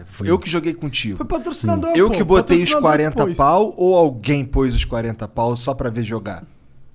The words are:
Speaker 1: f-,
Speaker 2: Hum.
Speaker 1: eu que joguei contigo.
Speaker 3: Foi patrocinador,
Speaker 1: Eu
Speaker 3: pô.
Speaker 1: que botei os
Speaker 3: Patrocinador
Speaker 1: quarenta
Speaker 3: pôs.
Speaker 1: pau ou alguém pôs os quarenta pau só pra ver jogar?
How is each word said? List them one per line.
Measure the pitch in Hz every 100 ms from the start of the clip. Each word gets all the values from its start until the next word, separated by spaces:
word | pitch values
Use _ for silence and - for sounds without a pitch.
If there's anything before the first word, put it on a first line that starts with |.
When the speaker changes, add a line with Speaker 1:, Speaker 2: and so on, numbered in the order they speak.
| 92
Speaker 1:
f-, | -
Speaker 2:
Hum. | 98
Speaker 1:
eu | 180
que | 170
joguei | 170 160
contigo. | - 147 - 113 92
Speaker 3:
Foi | 262
patrocinador, | 339 349 - 107 330 330 330
Speaker 1:
Eu | 226
Speaker 3:
pô. | 226
Speaker 1:
que |
botei | 170 185 - 175
os | 175
Speaker 3:
Patrocinador | 302
Speaker 1:
quarenta | 160 151 156 - 175
Speaker 3:
pôs. | 151
Speaker 1:
pau | 139 175 214 -
ou | 180 185
alguém | 156 120 123 143
pôs | 123 139 131
os | 117 -
quarenta | 117 117 107 107
pau | - 117 120
só | 139 123
pra | 117
ver | 113
jogar? | 107 113 98 87 - - - - -